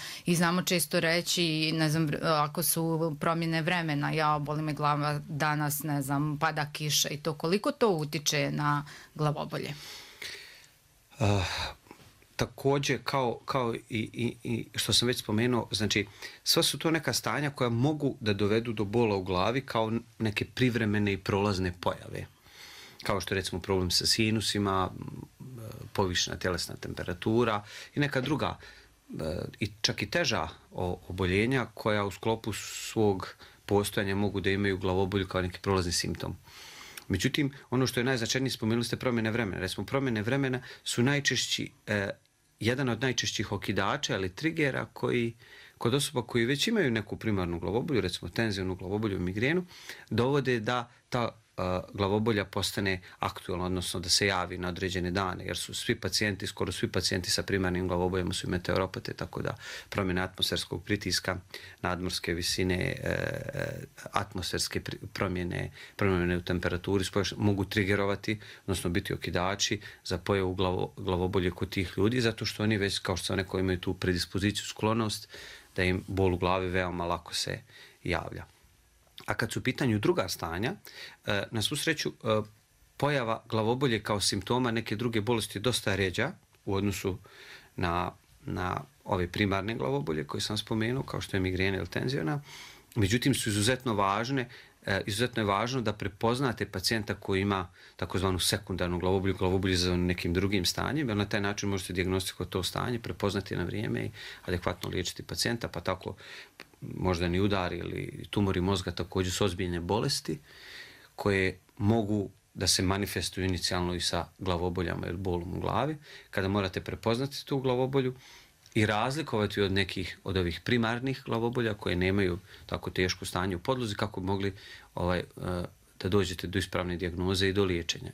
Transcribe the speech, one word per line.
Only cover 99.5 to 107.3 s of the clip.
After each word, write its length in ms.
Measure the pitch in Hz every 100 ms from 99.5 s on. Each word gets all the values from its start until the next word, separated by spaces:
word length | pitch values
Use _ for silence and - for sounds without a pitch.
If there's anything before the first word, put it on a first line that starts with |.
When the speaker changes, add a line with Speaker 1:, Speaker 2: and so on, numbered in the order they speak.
| 95 95
Speaker 2:
izazvanu 300 | 90 90 90
nekim 300 | 90 87 87
drugim 320 | 85 98 98 87
stanjem, 440 | - 90 143 131
jer 80 | 104
na 80 | 101
taj 160 | 107
način 280 | 101 101 101
možete 240 | 98 -
dijagnostikovati 580 | 92 90 92 92 - 87
to 120 | 95
stanje, 360 | 87 95 98 117
prepoznati 560 | - 92 101 98 98 98
na 80 |
vrijeme 420 | 90 98 107 117 104
i 60 | - - - -
adekvatno 440 | 90 95 90 95
liječiti 340 | 92 90 -
pacijenta, 440 | - 80 110 117 85
pa 120 | -
tako 360 | - 92 98 90 - - - - - -
moždani 580 | - - 92 85 90